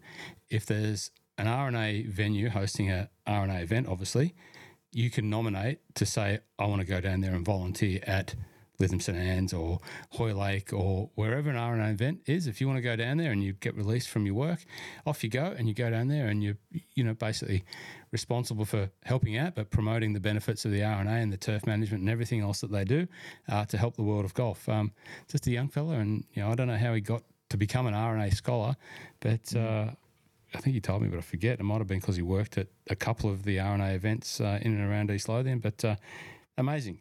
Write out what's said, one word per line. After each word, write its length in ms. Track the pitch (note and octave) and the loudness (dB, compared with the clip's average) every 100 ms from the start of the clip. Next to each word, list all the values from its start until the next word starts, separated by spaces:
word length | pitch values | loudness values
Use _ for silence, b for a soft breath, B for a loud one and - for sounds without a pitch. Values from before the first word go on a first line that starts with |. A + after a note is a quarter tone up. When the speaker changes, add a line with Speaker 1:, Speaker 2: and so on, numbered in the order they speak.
| B B B B - | B B B B -2
Speaker 1:
If 160 | G#2+ | -2
there's 460 | - G#2+ G#2+ G#2 - _ _ - | 0 0 0 -2 -6 _ _ -2
an 100 | G#2+ | 0
R 180 | B2+ C#3 | 0 0
N 80 | |
A 280 | A#2 G#2+ G#2 | 0 0 -2
venue 440 | A2 F#2+ G#2+ G2+ A#2 | -4 0 0 2 0
hosting 420 | G#2 G2 - G2 | 0 -2 0 0
a 200 | F#2 G2+ _ - | 0 -2 _ -2
R 160 | G#2 | 0
N 80 | G2 | 0
A 100 | F#2 | -2
event, 280 | E2+ A2+ C3 | 0 0 0
obviously, 460 | F2+ F#2+ A#2+ F3 - B B B B _ | -2 0 2 2 -2 B B B B _
you 180 | A#2 A#2+ | 0 0
can 180 | - G#2+ | 2 0
nominate 520 | G#2+ A2+ G2 A#2 D#3 _ - | 0 0 0 -2 -4 _ -2
to 100 | G2+ | 0
say, 320 | - G2+ G#2+ _ - | 2 0 0 _ -2
"I 60 | G2+ | 0
wanna 200 | G2+ F2+ | 2 0
go 140 | F#2 | 0
down 200 | F#2+ F#2 | 2 2
there 140 | F#2+ | 2
and 100 | F2+ | 0
volunteer 560 | E2+ F#2+ F2+ F#2 G#2 F#2 - | 0 0 0 0 0 0 0
at 280 | F#2+ F#2+ - B B B - | 0 0 -8 B B B 0
Lytham 220 | F#2+ F2+ | 2 2
St 160 | - F2 | 0 -2
Anne's 340 | F#2 F#2 F#2 | 0 2 0
or 280 | F2+ E2 E2+ B B B | 0 -2 -2 B B B
Hoylake 640 | - A2+ G2 G2 F#2+ - | -2 0 0 0 -2 -2
or 380 | G2+ F#2+ F#2+ G#2+ | 0 2 2 -2
wherever 360 | - A2 C3+ D3 | -2 0 2 0
an 60 | A#2+ | 0
R 180 | A#2 | 0
N 60 | A2+ | 2
A 100 | G#2+ | 2
event 320 | G2+ B2+ F#3 - | 2 0 -2 0
is." 200 | E3+ D3 | 0 0
If 140 | - | 0
you 80 | C3+ | 0
wanna 120 | C3 | 2
go 160 | A#2+ A2+ | 0 0
down 220 | A#2 D3+ | 0 0
there 140 | D#3+ | 2
and 100 | G2+ | 2
you 100 | G2 | 0
get 220 | G2 A#2 | -2 -4
released 340 | - G#2 A#2+ - | -2 0 0 0
from 160 | A2+ | 0
your 120 | G2+ G2+ | 2 0
work, 280 | D#3 E3+ - B B B | 0 -2 -6 B B B
off 180 | - D3 | -4 -2
you 60 | A2+ | -2
go 260 | B2 F3 - | 0 -2 0
and 100 | A2+ | -2
you 60 | |
go 160 | G#2+ A#2 | 0 0
down 180 | A2+ B2+ | 0 0
there 200 | D3 A2+ | 0 0
and 140 | G#2 | 0
you're, 140 | G#2 G#2 _ E3 - | 0 -2 _ -10 -6
you 100 | - | 0
know, 80 | A#2 | 0
basically 520 | A2+ A2 - - F#2+ - B B B B | 0 -2 -2 0 -2 -2 B B B B
responsible 560 | A#2 - A#2+ A#2+ G#2+ G#2 | -6 0 -2 0 -2 0
for 240 | A2 G2 _ | 0 -2 _
helping 340 | - B2+ A#2 A2+ | 0 2 2 0
out, 160 | F3 | -2
but 160 | C#3 G#2 | -2 0
promoting 420 | - G#2+ A2+ A2 | 0 2 0 0
the 80 | G#2 | 0
benefits 460 | G#2 G#2 - G#2+ A2 | 0 0 0 -2 0
of 40 | |
the 120 | G2+ | 0
R 180 | G#2+ G2+ | 2 0
N 60 | G2+ | 0
A 60 | |
and 200 | A2+ A2 | 0 0
the 60 | G2 | -2
turf 280 | - G#2+ A2 | -2 -2 0
management 360 | G#2+ G#2+ G#2 | 0 0 0
and 80 | G2 | 0
everything 300 | A#2 A2+ A2+ | 0 0 0
else 200 | G2+ G2+ | 0 -2
that 100 | G2+ | -2
they 140 | G2+ | -2
do, 240 | G2 D3 F3+ B B B - | 2 2 0 B B B -2
uh, 160 | G#2 | 0
to 140 | G#2 G2 | 0 0
help 180 | A#2+ - | 0 0
the 60 | |
world 240 | G#2 G#2 G2 | 0 2 0
of 80 | |
golf. 340 | - A#2+ - - | 0 0 -2 -2
Um, 240 | G#2+ G#2 - B B B | 0 0 -4 B B B
just 180 | C#3+ C3 | -2 0
a 40 | |
young 180 | A#2+ C#3 | 0 0
fella, 260 | C#3+ D#3 | -2 0
and, 300 | C3+ G#2 A2 - | 0 0 0 -2
you 80 | G#2+ | -2
know, 80 | G2+ | 0
I 40 | |
don't 120 | A#2+ B2 | 2 2
know 100 | G#2+ | 2
how 160 | A#2+ | 2
he 80 | A2+ | 2
got 220 | G2+ A#2 - _ - | 0 -4 -4 _ -4
to 80 | G#2 | 0
become 300 | G#2 C3 B2 | 2 2 2
an 80 | |
R 200 | G#2 A#2 | 2 2
N 140 | A2 G#2 | 2 2
A 20 | |
scholar, 460 | G2 - A#2+ A2 C#3 B B B B | 2 2 0 0 -2 B B B B
but, 240 | A2+ A2+ | 0 0
Speaker 2:
Mm. 440 | - A#2+ A2+ G#2+ A2 | 0 0 2 0 0
Speaker 1:
uh, 60 | C3+ _ _ _ _ - | -6 _ _ _ _ -12
I 60 | - | -2
think 140 | C3+ | 0
he 60 | B2+ | 2
told 180 | - G2 | 0 2
me, 80 | G#2+ | 2
but 80 | F2 | 0
I 60 | |
forget. 360 | - E2+ A2 B2+ | -4 0 0 2
It 40 | |
might 160 | G2+ A2 | 0 0
have 80 | G2 | 2
been 160 | F#2+ | 0
'cause 140 | - F2+ | 0 0
he 60 | |
worked 360 | F2 F#2+ G#2 - | 2 2 2 -2
at 100 | F#2+ _ - | -4 _ -6
a 60 | G#2+ | -2
couple 340 | - A2+ G#2+ | 0 0 0
of 140 | F#2+ | 0
the 140 | G2+ F#2+ | 0 2
R 120 | G2 | 2
N 80 | G2+ | 2
A 120 | G2 | 2
events, 480 | F#2 G#2+ A#2 - - | 2 0 0 -2 -2
uh, 160 | G#2 G2+ | 0 2
in 140 | A2+ | 2
and 80 | G#2 | 2
around 280 | G2+ G#2 G#2 | 2 2 2
East 200 | G2+ - | 0 0
Lothian, 300 | A#2 C3 B2+ | 0 2 0
but, 220 | G#2 - | -2 0
uh, 140 | A2+ G2+ B B B B B - | 0 0 B B B B B -2
amazing, 400 | C3 D3+ A2 F2 | 0 0 -4 -6